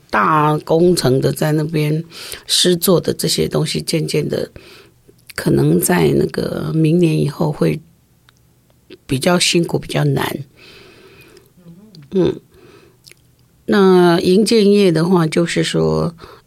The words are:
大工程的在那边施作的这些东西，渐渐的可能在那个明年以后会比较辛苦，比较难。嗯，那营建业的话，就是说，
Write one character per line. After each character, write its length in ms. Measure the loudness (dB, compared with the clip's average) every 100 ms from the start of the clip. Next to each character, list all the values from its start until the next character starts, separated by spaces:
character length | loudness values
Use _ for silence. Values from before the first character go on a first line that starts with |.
| -6
大 480 | -2 0 0 0 -2 0
工 280 | 2 2
程 280 | 2 0 0
的 100 | 0
在 220 | -2 -2
那 100 | -2
边 400 | -2 -2 -2 -2 -6 -14 -18 -16 -6
施 300 | -2 0 0
作 240 | 2 0
的 140 | 0
这 160 | -4 -4
些 180 | -2 -2
东 180 | -2 -4
西， 160 | -6
渐 240 | -4 -4 -2
渐 220 | -4 -4
的 240 | -6 -8 -12 -20 -20 -20 _ _ _ _ -8
可 160 | -2
能 280 | 2 2 0
在 300 | 0 2 2 2
那 80 | 0
个 440 | -2 -6 -6 -4
明 260 | 0 2 2
年 180 | 2 2
以 120 | -2
后 200 | -2 -4
会 300 | -2 -2 -2 -8 _ _ _ _ _ _ _ _ _ _ -20 -8
比 120 | -4
较 220 | 0 0
辛 240 | 0 0
苦， 160 | 0 -4
比 80 | -4
较 160 | -2
难。 340 | 0 -2 -4 -8 -12 _ -20 -20 -20 -20 -20 -20 -20 -20 _ _ -20 -20 -20 -20 -8
嗯， 240 | -2 -2 -2 _ _ -20 -20 -20 _ -20 _ _ _ _ _ -2
那 520 | 2 4 6 6 4
营 240 | 2 2
建 260 | 4 4 4
业 220 | 4 4
的 140 | 2 2
话， 200 | 2 2
就 200 | 0 -2
是 180 | -2
说， 500 | -2 -2 0 0 -4 -6 -20 -20